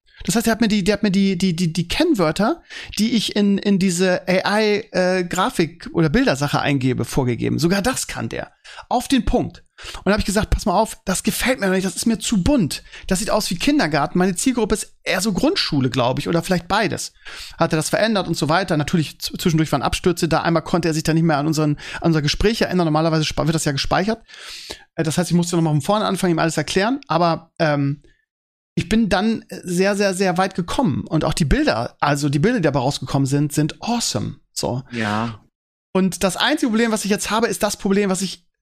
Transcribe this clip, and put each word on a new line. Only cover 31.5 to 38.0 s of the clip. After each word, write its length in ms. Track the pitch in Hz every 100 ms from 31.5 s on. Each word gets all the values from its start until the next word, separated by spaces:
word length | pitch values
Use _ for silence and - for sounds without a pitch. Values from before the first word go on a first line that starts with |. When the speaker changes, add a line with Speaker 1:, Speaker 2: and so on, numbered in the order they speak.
| 233 302 110 120 -
Speaker 1:
also 300 | 147 143 147
die 100 | 147
Bilder, 200 | 170 247
die 40 |
dabei 160 | 156 135
rausgekommen 460 | 127 - 127 139 135
sind, 260 | 143 147
sind 300 | - 156 -
awesome. 540 | - 240 - - 104 - _
So. 300 | - - 120 131
Speaker 2:
Ja. 500 | 120 110 104 117 107 _ _ _ _ _
Speaker 1:
Und 320 | 190 190 -
das 140 | 196 -
einzige 320 | 233 302 277
Problem, 220 | 220 233
was 120 | 214
ich 80 | 196
jetzt 200 | 202 -
habe, 160 | 214 226
ist 160 | 180
das 120 | 214 -
Problem, 340 | 202 196